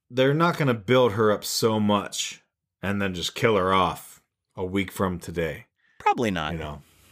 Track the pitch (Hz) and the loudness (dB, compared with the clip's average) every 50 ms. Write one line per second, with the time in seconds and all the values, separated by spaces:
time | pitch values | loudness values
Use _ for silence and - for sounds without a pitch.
0 | _ - 120 127 131 135 143 160 170 175 165 - 151 131 120 110 92 107 127 131 | _ -4 0 2 2 4 4 2 2 0 0 0 0 0 0 0 0 2 4 4
1 | 123 113 98 113 110 107 104 95 - - - - 117 113 110 107 107 104 104 101 | 4 4 2 2 2 2 2 0 -2 -4 -2 0 0 0 2 2 2 2 2 0
2 | 92 - - - - - - - _ _ _ _ _ _ _ _ - 95 101 101 | 0 -4 -6 -8 -8 -8 -10 -14 _ _ _ _ _ _ _ _ -6 -4 -4 -2
3 | 101 95 90 85 82 - - - - 117 110 95 90 95 95 95 90 82 78 - | -4 -4 -4 -6 -6 -8 -2 0 2 2 4 4 4 4 4 4 4 2 0 -4
4 | - - - - _ _ _ _ _ _ _ 104 95 92 92 98 95 92 - - | -12 -20 -20 -20 _ _ _ _ _ _ _ -8 -6 -4 -2 -2 -2 -4 -2 -2
5 | 101 92 90 85 - - 82 85 82 78 69 - - _ _ _ _ _ _ - | -2 -2 -2 -4 -8 -8 -4 -4 -4 -4 -6 -8 -14 _ _ _ _ _ _ -4
6 | - 427 403 - 123 107 92 85 76 76 82 80 78 76 76 73 - _ _ _ | -2 -2 0 0 0 -2 -2 -2 -4 -4 -6 -6 -8 -10 -12 -14 -16 _ _ _
7 | _ _ | _ _